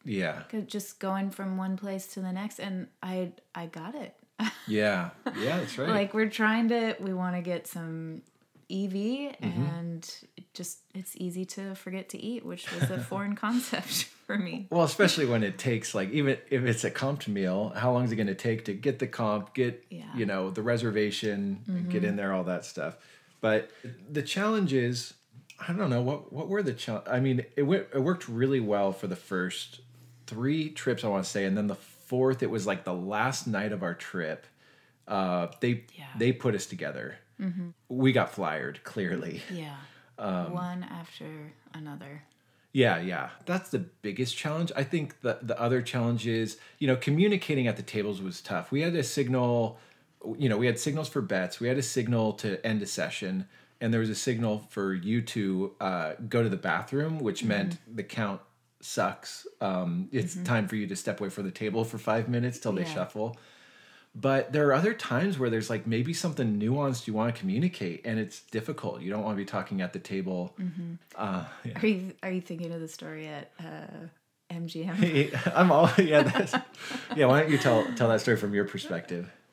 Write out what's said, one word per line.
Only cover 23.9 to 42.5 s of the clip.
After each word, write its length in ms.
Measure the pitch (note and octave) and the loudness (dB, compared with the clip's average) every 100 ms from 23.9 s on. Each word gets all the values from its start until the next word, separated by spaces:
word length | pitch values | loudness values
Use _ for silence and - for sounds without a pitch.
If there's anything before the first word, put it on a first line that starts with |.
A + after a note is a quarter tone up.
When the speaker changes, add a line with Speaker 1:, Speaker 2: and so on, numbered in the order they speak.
| A#2+ A2 | -14 -6
Speaker 1:
the 120 | D3+ | -4
challenge 500 | C#3 - G#3 A3 F3+ | -2 0 2 2 4
is, 400 | C3 A#2+ B2 - - _ - - - - | 4 2 0 -6 -14 _ -20 -20 -10 -4
I 60 | |
don't 160 | F3 F#3 | 0 2
know, 120 | A#2+ | 2
what, 280 | B2 D3 - | 2 -2 -6
what 160 | C#3+ E3 | -8 -2
were 140 | G3+ | 0
the 120 | F#3 | 0
chal-, 300 | A#2+ - A2 - | -2 -4 -6 0
I 140 | B2+ | 2
mean, 260 | C3+ B2+ - - | 4 2 0 0
it 60 | |
went, 240 | C#3+ F#3+ - | 4 2 2
it 60 | C#3 | 0
worked 280 | C3+ F3+ - | 2 0 -2
really 320 | A#2 C3+ C3+ | 2 4 4
well 320 | G#2+ G2+ G2 | 4 4 2
for 140 | F#2 G2+ | 0 -4
the 100 | F2+ | -6
first 640 | - F#2+ F2+ - - - - - - - - | -4 -2 0 -4 -10 -14 -20 -20 -20 -20 -12
three 420 | A2 C3 D#3 D#3 | -2 0 0 -2
trips, 340 | D#3 - A#2+ | -4 -2 0
I 40 | A2 | 0
wanna 160 | G2 | 0
say, 220 | F#2 G#2 G2 | 0 0 2
and 100 | G2 | 2
then 120 | G#2 | 0
the 80 | G2 | -2
fourth, 640 | - - - B2+ C3 B2+ | -10 -20 -4 2 4 4
it 80 | B2 | 0
was, 160 | A2+ G2 | 0 0
like, 180 | F#2 | -2
the 80 | - | -2
last 520 | F2+ F#2 G#2 A#2+ C#3 A#2+ | -4 -2 2 2 0 -2
night 240 | G#2 G#2 | -2 -2
of 100 | G2+ | -2
our 120 | F2+ | -4
trip, 520 | F2 - F#2 D#2 D#2 - _ _ _ _ _ - | -4 -6 -4 -4 -6 -10 _ _ _ _ _ -4
uh, 420 | G2+ F#2 F2+ F2 - | 0 2 2 -2 0
they, 240 | B2 A#2+ - - | 0 0 -4 -18
Speaker 2:
Yeah. 100 | D3 A2+ | -10 0
Speaker 1:
they 140 | A#2 | 2
put 220 | B2 B2 | 2 2
us 120 | G#2 - | 0 -2
together. 520 | F2+ D2 C#2+ A#1+ - _ - | -6 -6 -6 -10 -12 _ -6
Speaker 2:
Mm-hmm. 280 | F#3+ F3+ F3 - - | -4 -4 -6 -10 -6
Speaker 1:
We 240 | B2+ C3+ | 2 4
got 200 | B2 - | 6 2
flyered, 480 | - E2+ D#2 B1+ - | 0 -4 -2 -4 -8
clearly. 600 | - - F2+ F2+ - - - | -10 -4 -2 -2 -4 -8 -8
Speaker 2:
Yeah. 240 | F3+ D#3 C#3 C#3+ - - - | -10 -10 -12 -18 -20 -20 -8
Speaker 1:
Um, 340 | - C3 E3+ | -4 -2 -2
Speaker 2:
One 300 | F3 F3+ F3+ | -4 -4 -6
after 720 | F3+ E3+ E3 - D#3 D#3 D3+ D3+ - | -8 -12 -14 -14 -14 -14 -16 -18 -16
another. 500 | D#3 D3+ C#3+ C#3 D3 - _ _ | -14 -12 -12 -14 -16 -20 _ _